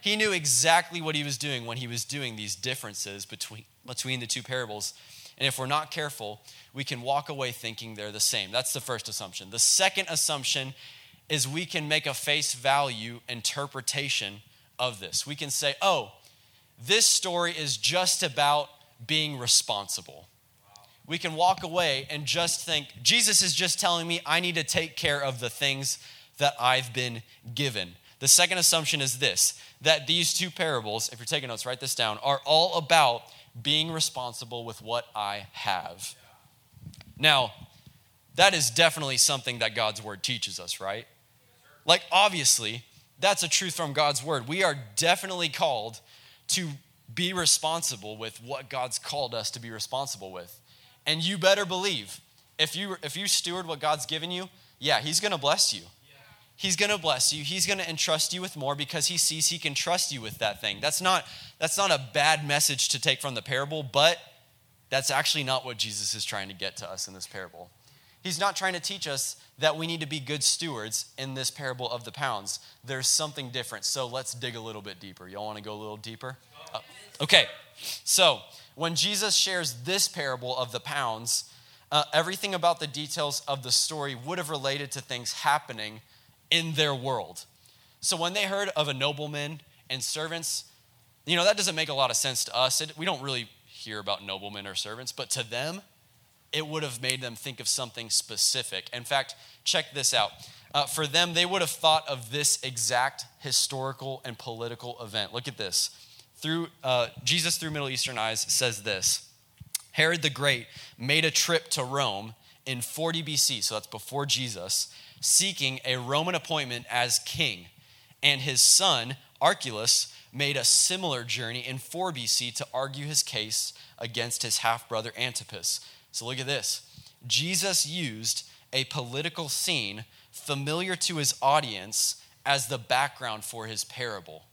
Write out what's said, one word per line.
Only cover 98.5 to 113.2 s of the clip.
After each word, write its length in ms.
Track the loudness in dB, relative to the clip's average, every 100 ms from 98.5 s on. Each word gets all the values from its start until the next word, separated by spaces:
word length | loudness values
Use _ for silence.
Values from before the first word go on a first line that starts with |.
| 0 -2 -6 -6
In 120 | -10
fact, 300 | -2 -2 -2 -10 -20 -8
check 300 | 0 0 0
this 200 | -2 2
out. 160 | 2 2 -2 -20 -20 -4
Uh, 140 | -2 0
for 200 | 0 2
them, 280 | 2 2
they 120 | 2 2
would 140 | 2
have 100 | 0
thought 380 | 2 4 4 2
of 220 | -6 -4
this 320 | 0 0 0
exact 640 | -2 -2 0 2 2 -2 -16 _
historical 800 | -2 0 0 -2 -6 -6 -8 -8
and 140 | -10 -12
political 580 | -12 -8 -8 -8 -12 -12
event. 320 | -6 -4 -2
Look 160 | -4 -8
at 80 | -6
this. 340 | -2 0 0 -4 -20 -20 -20 -8
Through, 320 | -2 -2 -2 -6
uh, 240 | 0 2 2 -2
Jesus 320 | 0 2 2 -2
through 140 | -2
Middle 180 | -2 -2
Eastern 300 | -2 -2 0
eyes 240 | -2 -2
says 400 | 0 2 2 0
this, 460 | -4 0 2 0 -4 _ _ _ -10 -10 -8
"Herod 300 | 2 2 4
the 80 | 0
Great 360 | 0 2 2 -2 -16 -20 -10
made 260 | 2 4
a 60 | 4
trip 400 | 2 4 2 2
to 120 | -2
Rome 520 | 0 0 0 -2 -8 -14 -20 -16 -6
in 160 | -6
forty 400 | -4 -2 -2 -2